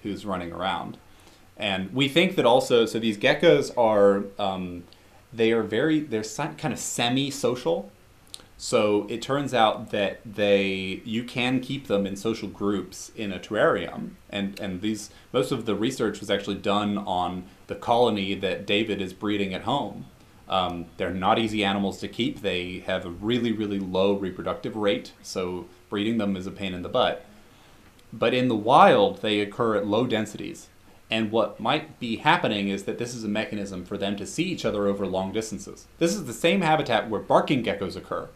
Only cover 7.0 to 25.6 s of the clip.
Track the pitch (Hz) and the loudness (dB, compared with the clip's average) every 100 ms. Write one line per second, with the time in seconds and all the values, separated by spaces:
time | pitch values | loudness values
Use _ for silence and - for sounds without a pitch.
7 | 120 131 139 - 120 - 160 185 202 - | 0 0 0 0 -2 0 -2 -2 -4 -16
8 | - - - - - - - 120 104 104 | -20 -20 -20 -20 -20 -14 0 2 4 4
9 | 101 117 123 139 135 120 107 107 110 107 | 0 -4 -2 -2 0 4 4 2 -2 -2
10 | 98 - 113 104 101 98 98 95 95 92 | -2 -4 -10 0 4 4 4 -2 -4 -6
11 | - 113 123 127 123 131 - 139 - 101 | -6 -6 -4 -2 0 0 -2 -6 -2 0
12 | 98 98 113 110 98 - 101 98 90 - | 0 -4 -4 -4 -6 -4 -2 -2 -4 -12
13 | - - 101 90 - 107 156 107 85 - | -14 -8 -8 -8 -4 2 2 2 -2 -8
14 | - - - 101 98 - 98 90 107 107 | -12 -14 -10 -4 -4 -6 -8 -4 -4 -4
15 | - - - - - 131 110 98 120 131 | -8 -18 -4 -2 0 -2 -2 -2 -2 -2
16 | 110 - 104 98 104 95 101 104 104 101 | -2 -2 -2 -2 -2 -4 0 0 0 -2
17 | 101 90 87 92 90 - - - - 117 | -2 -2 -2 -4 -10 -16 -12 -6 0 4
18 | 120 104 95 95 95 - - 104 107 95 | 4 2 -2 -2 -2 -4 0 0 0 -2
19 | 92 - 107 101 98 92 101 139 113 - | -6 -6 -2 -2 -2 -4 -2 -2 -4 -10
20 | - - - - - 95 90 87 85 - | -16 -20 -20 -20 -4 -2 0 -4 -10 -6
21 | 92 92 95 113 113 107 98 101 98 90 | -4 0 2 4 2 0 0 2 -2 -4
22 | 98 - 131 - 104 90 90 92 92 92 | -6 -2 -2 -2 -4 -2 -4 -8 -4 -4
23 | 90 87 104 123 117 107 104 101 92 92 | -4 -6 -2 0 0 -2 -2 -4 -2 2
24 | 98 98 92 - 90 87 123 107 104 - | 2 2 -2 -6 -6 -6 -6 -2 0 0
25 | - - - 98 90 90 | -4 -16 -10 -6 -4 -6